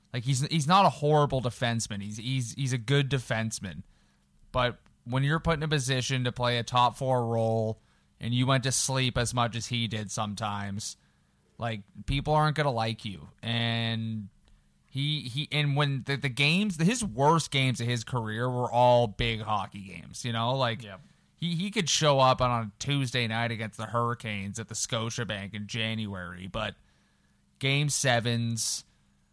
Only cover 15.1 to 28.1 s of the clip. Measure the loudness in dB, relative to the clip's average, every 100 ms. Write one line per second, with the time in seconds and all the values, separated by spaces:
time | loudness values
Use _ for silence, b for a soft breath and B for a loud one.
15.1 | -2 -4 -8 -4 0 0 2 2 0 -2
16.1 | -2 -2 2 4 4 0 2 2 2 -2
17.1 | 2 4 4 2 0 2 0 -2 -4 -2
18.1 | -4 -2 -2 0 0 0 6 8 8 4
19.1 | 0 -2 -2 -2 -2 -2 -10 -14 -14 -14
20.1 | -8 -4 -2 0 2 0 -2 -8 -16 -18
21.1 | b b -8 -4 -4 -2 -2 0 4 4
22.1 | 6 6 4 2 0 -4 -6 -2 0 0
23.1 | 0 -2 0 -2 -4 -8 -8 -4 0 0
24.1 | -2 -6 -6 -6 -8 -8 -6 -4 -2 -2
25.1 | -4 -6 -6 -8 -10 -6 -4 -4 -4 -6
26.1 | -6 -8 -10 -8 -6 -6 -8 b b b
27.1 | b b b b -4 0 2 2 2 2